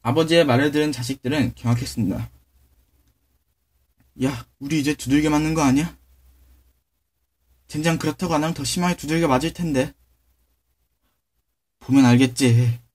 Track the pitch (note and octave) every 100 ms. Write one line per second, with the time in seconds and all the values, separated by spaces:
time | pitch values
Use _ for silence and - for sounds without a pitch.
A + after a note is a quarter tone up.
0 | A#2 D3+ D#3+ E3+ D3+ B2 D3 D3 D3+ B2
1 | A#2+ C3+ B2 D3+ A#2+ - A#2 A#2+ - -
2 | F#2+ F2+ A#2 _ _ _ _ _ _ _
3 | _ _ _ _ _ _ _ _ _ _
4 | _ - C3 A#2+ - _ C#3 D#3 C#3 D3
5 | B2 C#3+ D#3 D3+ D#3 D#3+ C#3 C3+ E3+ -
6 | _ _ _ _ _ _ _ _ _ _
7 | _ _ _ _ _ _ _ D3 E3 E3
8 | D#3 D3 F3+ D#3 D#3 - - F3+ F3+ F3
9 | C#3+ E3 E3 B2+ D#3+ - E3+ C3+ D#3 -
10 | _ _ _ _ _ _ _ _ _ _
11 | _ _ _ _ _ _ _ _ - C#3
12 | B2+ B2 C3 B2 C3 A#2 B2 A#2 _